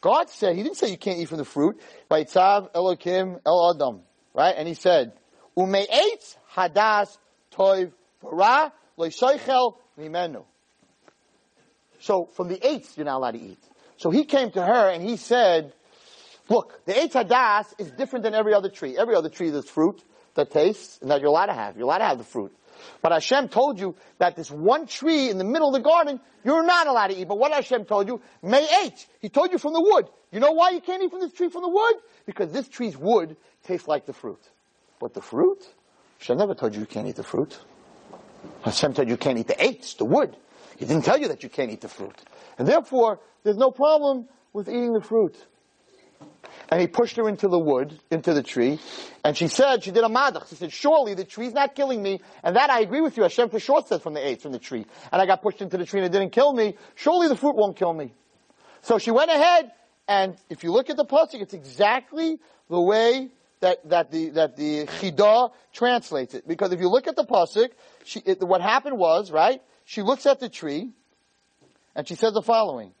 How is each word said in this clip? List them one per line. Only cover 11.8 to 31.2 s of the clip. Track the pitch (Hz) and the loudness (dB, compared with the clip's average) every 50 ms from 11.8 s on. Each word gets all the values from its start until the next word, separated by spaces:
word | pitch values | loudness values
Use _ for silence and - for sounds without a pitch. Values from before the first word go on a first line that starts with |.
| _ _ _ _ | _ _ _ _
So | - - 208 190 170 | -4 -2 0 0 -2
from | - _ - 185 175 | -4 _ -10 -8 -8
the | 180 185 | -8 -2
eitz, | - 262 302 240 - - - - | -2 -2 -2 -2 -8 -16 -12 -10
you're | 156 | -6
not | 147 135 135 | -6 -4 -4
allowed | 131 120 113 | -4 -4 -6
to | 117 | -8
eat. | - 95 92 _ _ _ _ _ _ _ _ _ | -14 -16 -20 _ _ _ _ _ _ _ _ _
So | - 170 | -4 0
he | 160 254 302 | 2 2 0
came | - - 269 262 226 | 2 0 0 0 0
to | - 190 175 | -2 -2 0
her | 175 233 254 214 190 | 2 4 4 4 2
and | 185 165 175 | 2 -2 -6
he | 214 240 - | -6 -8 -8
said, | - - 233 247 240 190 175 165 156 143 - _ _ _ _ _ _ - - - - - - _ _ _ | -2 0 2 4 4 4 4 2 0 -4 -14 _ _ _ _ _ _ -20 -20 -20 -20 -20 -20 _ _ _
"Look, | 214 233 - - - - _ | 0 0 0 -2 -14 -16 _
the | - 196 | -2 0
Eitz | 240 320 302 | 0 0 0
Hadas | - 262 240 175 233 254 262 226 208 208 214 - - _ | 0 -2 0 2 4 4 4 4 2 0 0 -4 -12 _
is | 202 156 | -14 -14
different | 127 123 269 - - 247 202 | -6 -8 -8 -6 -6 -4 -4
than | 220 214 | -2 0
every | 220 214 214 214 | 0 2 4 2
other | 202 190 196 | 2 2 0
tree. | 190 - - 139 127 170 | -8 -8 -10 -8 -2 -2
Every | 214 233 226 | 0 2 2
other | 185 160 156 | 0 0 -2
tree | 143 - 180 165 | -6 -4 -4 -4
there's | 147 147 127 - | -4 -4 -8 -6
fruit | - - 160 175 202 - _ _ _ _ _ _ _ | -2 0 0 0 0 -4 _ _ _ _ _ _ _
that | - 147 - | -2 -2 0
tastes | - 151 151 185 220 - - - - - - | 2 2 2 2 0 -2 -12 -20 -20 -14 -4
and | 131 | -2
that | 147 143 | -2 0
you're | 139 147 | 2 2
allowed | 147 160 190 | 2 2 2
to | 208 190 | 0 -2
have. | 120 107 101 87 - | -6 -8 -10 -8 -6
You're | 120 | -4
allowed | 127 156 185 | -2 0 0
to | 214 | 0
have | 202 147 120 | 0 -2 -4
the | 117 | -6
fruit. | - - 123 104 98 _ _ _ _ - - - - - - - | -10 -10 -10 -10 -10 _ _ _ _ -20 -20 -20 -20 -20 -2 0
But | 160 | 2
Hashem | 170 160 151 - 254 277 269 196 | 2 2 2 2 0 0 0 0
told | - 208 254 294 269 180 | 0 2 2 2 0 -4
you | 196 190 156 - _ - _ _ | -8 -8 -10 -10 _ -20 _ _
that | 175 175 170 | 0 0 0
this | 165 165 - | -4 -14 -12
one | 147 151 156 190 254 311 330 220 | -10 -2 2 2 2 2 0 -8
tree | - - 254 311 330 302 269 254 | -12 -4 -2 0 0 0 0 -2
in | 208 190 | -2 -4
the | 185 | -4
middle | 202 254 330 311 285 | -2 0 2 2 2
of | 262 | 0
the | 262 226 285 | 2 2 4
garden, | 320 339 320 285 285 254 _ _ _ _ _ | 4 4 4 0 -2 -8 _ _ _ _ _
you're | 226 294 330 330 | 0 2 2 4
not | 339 359 349 330 294 | 4 2 2 2 2
allowed | 262 233 208 190 | 2 0 0 0
to | 196 185 | -2 -6
eat." | 185 165 | -6 -6
But | 202 202 | -2 0
what | 247 294 302 | 0 0 0
Hashem | 285 247 - 254 240 208 | -2 -2 -2 -4 -4 -2
told | - 214 202 202 202 | -2 0 0 0 -2
you, | 247 214 _ _ _ _ | -4 -10 _ _ _ _
may | - 170 226 269 302 311 302 381 403 | -4 2 2 2 4 4 2 2 2
eat. | 262 - - - _ _ _ | 0 -8 -14 -20 _ _ _
He | - 208 | -14 -2
told | _ 277 320 370 | _ 2 2 2
you | 370 330 | 0 -4
from | - 294 320 | -4 -2 -2
the | 330 | 2
wood. | 330 403 415 320 202 - _ _ _ _ | 4 4 4 4 2 -2 _ _ _ _
You | - 202 | -4 2
know | 240 294 320 | 2 2 4
why | 320 339 370 | 4 4 2
you | 370 349 | 2 0
can't | - - 370 370 381 | -6 -6 -6 -4 -4
eat | 359 | -6
from | - | -4
this | 370 | -6